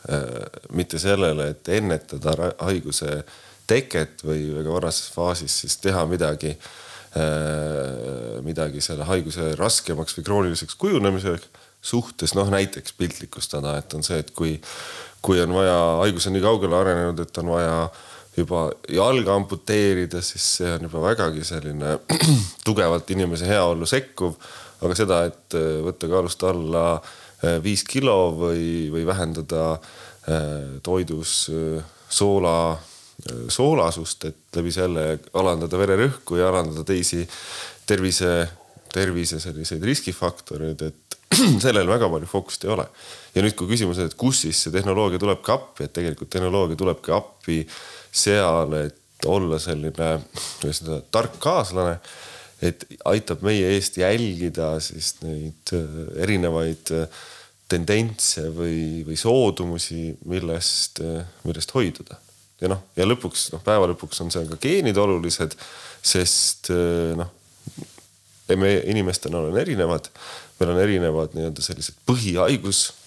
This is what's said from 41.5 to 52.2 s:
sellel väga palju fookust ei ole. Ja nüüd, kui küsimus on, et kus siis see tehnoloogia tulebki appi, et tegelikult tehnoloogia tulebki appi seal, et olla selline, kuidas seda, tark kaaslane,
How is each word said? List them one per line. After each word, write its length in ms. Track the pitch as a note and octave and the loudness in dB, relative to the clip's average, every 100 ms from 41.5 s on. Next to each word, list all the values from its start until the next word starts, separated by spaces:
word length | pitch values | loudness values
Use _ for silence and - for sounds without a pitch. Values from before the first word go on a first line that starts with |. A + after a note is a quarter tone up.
| A#2 B2 | 6 4
sellel 220 | G#2+ F2+ | 4 4
väga 160 | A#2 G#2+ | 4 2
palju 200 | E2 E2+ | 0 -2
fookust 320 | G2 F#2 - | -4 -4 -6
ei 80 | F#2 | -2
ole. 140 | G#2+ - - - - - - | -2 -4 -10 -18 -18 -4 2
Ja 80 | |
nüüd, 140 | G#2 - | 2 2
kui 80 | F2+ | 0
küsimus 300 | A#2 G2+ F2 | 2 2 0
on, 80 | E2+ | -2
et 80 | - | 0
kus 280 | B2 C3+ D#2+ | 0 2 0
siis 180 | D#2+ | -2
see 80 | - | 0
tehnoloogia 460 | F2+ G2 F#2+ G#2 F2+ | 0 2 2 2 2
tulebki 320 | G2+ F#2 - | 2 0 2
appi, 320 | C3 - - D2 | 0 -2 -8 -6
et 80 | |
tegelikult 380 | - E2+ D2 - | -2 -4 -4 -4
tehnoloogia 480 | F#2 F#2 G2 F2+ D#2+ | -2 0 2 0 0
tulebki 320 | F#2 D#2+ - | 0 0 0
appi 460 | F2+ - - - E2 D2+ - - - - | 0 -2 -12 -2 -2 -2 -12 -18 -20 -8
seal, 640 | - - G#2 F#2 E2 D2+ | -2 2 4 4 2 2
et 540 | D2+ D2+ - _ _ - | -2 -4 -6 _ _ 0
olla 320 | F#2+ F2+ D#2+ | 2 2 -2
selline, 460 | D#2+ D#2 D#2 D#2 D#2+ D#2+ - - - - | -2 -4 -4 -2 -2 -2 -4 -10 -10 -6
kuidas 180 | D2 D2+ | -6 -4
seda, 220 | D#2+ D#2 - | -6 -8 -2
tark 240 | - A2+ - | -2 -2 -2
kaaslane, 640 | D3 F3 G2+ F2+ F2+ E2+ - - | 0 0 0 0 0 -2 -10 -20